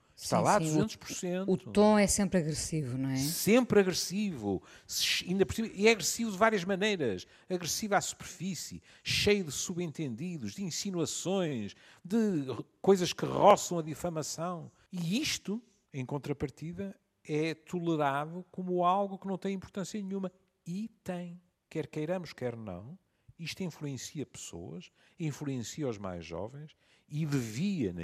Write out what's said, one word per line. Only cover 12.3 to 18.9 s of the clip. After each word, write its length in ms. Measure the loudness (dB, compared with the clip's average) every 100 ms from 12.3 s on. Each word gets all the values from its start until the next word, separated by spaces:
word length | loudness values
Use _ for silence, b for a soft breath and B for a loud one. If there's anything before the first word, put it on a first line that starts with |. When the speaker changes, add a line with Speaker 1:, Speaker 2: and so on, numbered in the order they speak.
| 2 0 -4 -8 _
Speaker 1:
coisas 300 | 6 6 4
que 140 | 0 0
roçam 540 | 6 10 8 6 -4
a 20 |
difamação. 920 | -4 -4 -4 -4 -6 -6 -6 -6 -12 -18 b
E 280 | -6 -2 0
isto, 420 | 0 -4 -4 -6 -8 _ _
em 140 | -8 -4
contrapartida, 880 | -4 -4 -4 -4 -6 -10 -8 -10 -10 _ _ -4
é 280 | 0 0 -2
tolerado 880 | -6 -4 0 2 2 2 -2 -8 -12
como 340 | -8 -2 2
algo 320 | 4